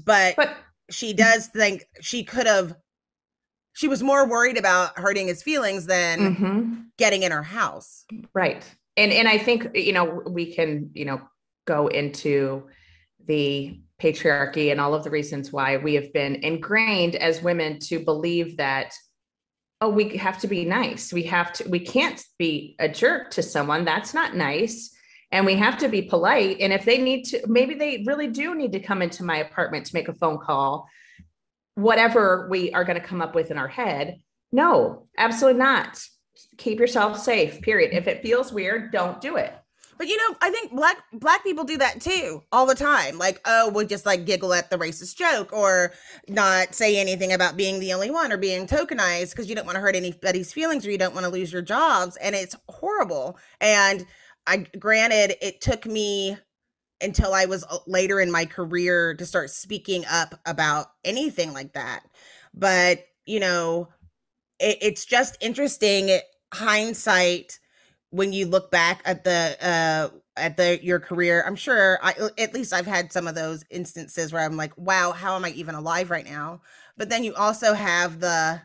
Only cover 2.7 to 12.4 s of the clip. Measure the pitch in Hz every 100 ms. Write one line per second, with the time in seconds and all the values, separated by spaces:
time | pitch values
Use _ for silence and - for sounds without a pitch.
2.7 | 175 _ _ _ _ _ _ _ _ _
3.7 | - 311 262 269 277 269 233 247 233 196
4.7 | 185 175 - 190 202 185 170 294 302 214
5.7 | 190 165 185 170 165 196 180 190 202 233
6.7 | - - - 214 196 185 151 156 214 165
7.7 | 76 - - - 220 - 190 170 - -
8.7 | - _ - 208 220 226 214 214 233 233
9.7 | - 202 185 170 170 - 175 170 170 160
10.7 | 147 151 - 143 135 - _ _ _ -
11.7 | 151 143 143 143 147 156 143